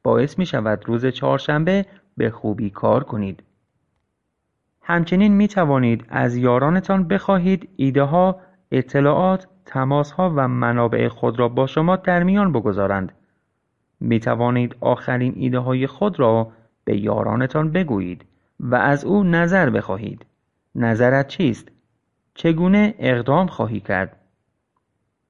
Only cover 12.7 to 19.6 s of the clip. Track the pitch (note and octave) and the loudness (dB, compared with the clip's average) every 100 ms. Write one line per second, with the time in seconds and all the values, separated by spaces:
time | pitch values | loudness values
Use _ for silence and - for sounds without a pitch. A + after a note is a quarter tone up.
12.7 | G2 G2 G2 F#2 - _ _ _ _ _ | -2 0 -2 -4 -10 _ _ _ _ _
13.7 | _ _ - A#2 A2+ A#2+ A#2 A#2+ B2 A#2+ | _ _ -8 -2 -2 0 0 0 0 -2
14.7 | - B2 B2 - B2 B2 - B2+ B2 B2 | -4 -2 -2 -2 -2 -2 -2 -4 -2 -2
15.7 | B2+ C3 - G#3 F3+ B2 A2+ A2+ - _ | -2 -4 -2 -4 0 2 2 0 -8 _
16.7 | _ - G#2 G#2 G#2+ A2 A2+ C3 D3+ D#3 | _ -4 -2 -2 -2 -2 -2 -2 -2 -2
17.7 | E3 E3 G#2 F2+ F2+ _ _ _ - B2+ | -2 -2 -4 -4 -10 _ _ _ -12 -2
18.7 | B2 C3+ C#3+ - G3+ F#3 E3 E3+ F#3+ | 0 2 0 0 0 2 2 2 2